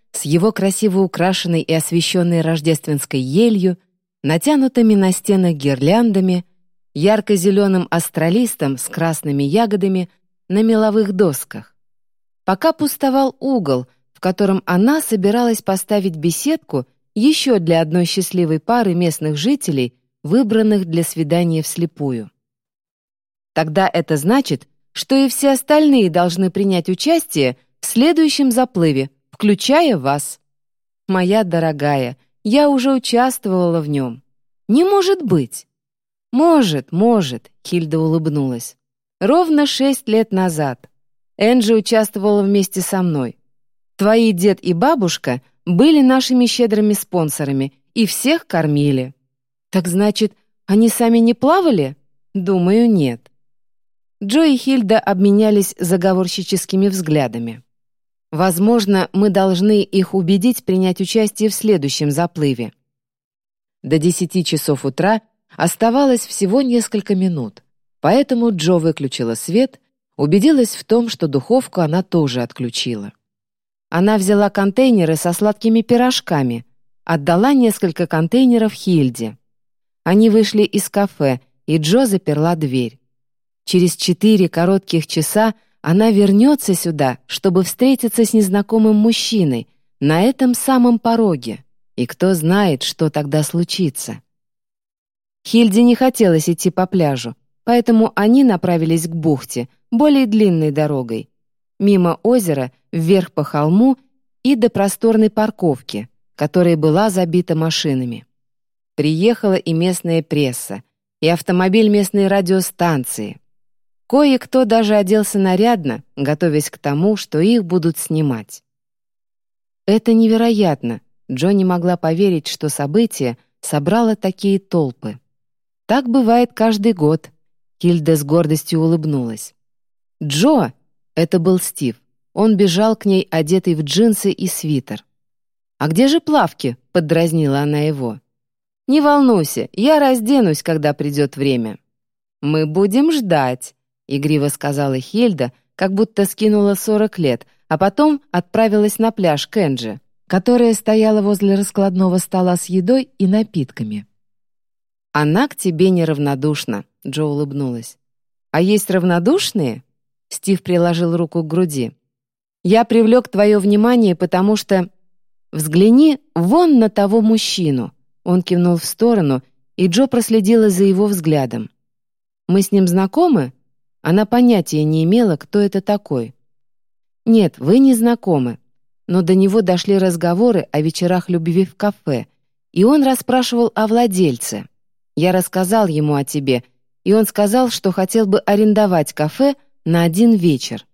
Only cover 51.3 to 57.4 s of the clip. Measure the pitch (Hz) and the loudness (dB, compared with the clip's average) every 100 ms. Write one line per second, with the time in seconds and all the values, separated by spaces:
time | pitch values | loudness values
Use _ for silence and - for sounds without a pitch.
51.3 | 240 262 359 349 208 135 143 _ _ _ | 2 2 2 2 0 -2 -6 _ _ _
52.3 | 196 180 185 175 214 233 202 135 117 - | -8 -2 0 2 2 4 2 0 -4 -12
53.3 | _ _ _ _ _ _ _ _ _ 196 | _ _ _ _ _ _ _ _ _ -4
54.3 | 262 320 262 - 269 202 220 - 190 202 | 0 2 2 0 0 2 0 0 2 4
55.3 | 202 214 208 190 - 175 185 190 185 180 | 4 4 2 0 -4 -2 0 2 0 -2
56.3 | - 180 185 - 190 196 190 160 151 127 | -6 -6 -6 -4 -2 0 -2 -2 -2 -2
57.3 | 117 | -6